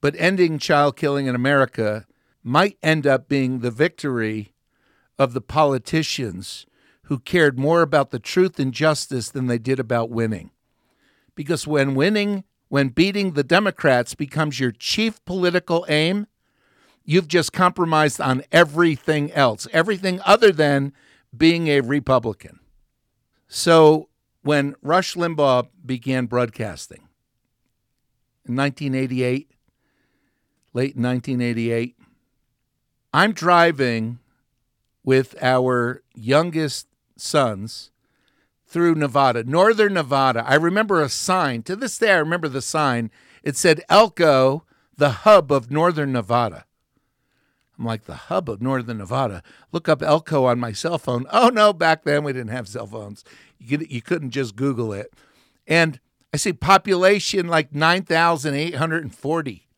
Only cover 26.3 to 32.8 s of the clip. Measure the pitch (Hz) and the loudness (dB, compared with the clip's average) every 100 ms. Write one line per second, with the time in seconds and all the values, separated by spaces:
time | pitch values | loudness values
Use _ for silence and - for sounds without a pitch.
26.3 | 123 120 - 107 82 - - _ _ _ | -2 -4 -6 -10 -10 -18 -20 _ _ _
27.3 | _ _ _ _ _ _ _ _ _ _ | _ _ _ _ _ _ _ _ _ _
28.3 | _ - 123 139 135 147 131 131 127 123 | _ -8 -4 -4 -4 -6 -4 -4 -2 -2
29.3 | 127 - _ _ _ _ _ _ _ _ | -2 -6 _ _ _ _ _ _ _ _
30.3 | _ _ _ _ 120 135 131 123 127 120 | _ _ _ _ -6 -4 -2 -4 -4 -4
31.3 | 123 120 117 117 117 123 _ _ _ _ | -4 -2 -2 -2 -2 -4 _ _ _ _
32.3 | _ _ _ _ _ | _ _ _ _ _